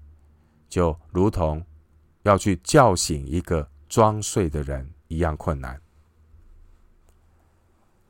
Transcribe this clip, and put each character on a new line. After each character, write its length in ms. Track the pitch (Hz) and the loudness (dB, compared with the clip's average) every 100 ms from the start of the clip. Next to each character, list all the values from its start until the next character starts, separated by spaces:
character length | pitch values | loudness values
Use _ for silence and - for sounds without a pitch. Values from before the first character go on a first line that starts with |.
| - - _ _ _ _ - | -18 -20 _ _ _ _ -6
就 280 | 92 85 80 - | 0 0 -2 -4
如 180 | 90 104 | 0 0
同 380 | 95 80 76 - - _ _ _ _ | 0 -2 -4 -10 -20 _ _ _ _
要 160 | 101 98 | 2 2
去 160 | 104 87 | 2 -2
叫 360 | - 156 120 | 2 4 6
醒 320 | 87 - 73 67 | 4 -2 -6 -4
一 140 | 85 | -6
个 280 | - 82 71 - - | -2 -2 -4 -12 -4
装 340 | 120 107 107 | 2 4 2
睡 260 | 104 113 82 | -4 -2 -2
的 140 | 76 | -4
人 260 | 69 67 67 - - | -6 -8 -10 -16 -8
一 100 | 80 | -4
样 180 | 82 76 | -4 -4
困 240 | - 69 | -6 -6
难。 220 | 65 69 _ _ _ _ _ - - - - - _ _ _ _ _ _ _ _ _ _ _ _ _ | -8 -14 _ _ _ _ _ -20 -20 -20 -20 -20 _ _ _ _ _ _ _ _ _ _ _ _ _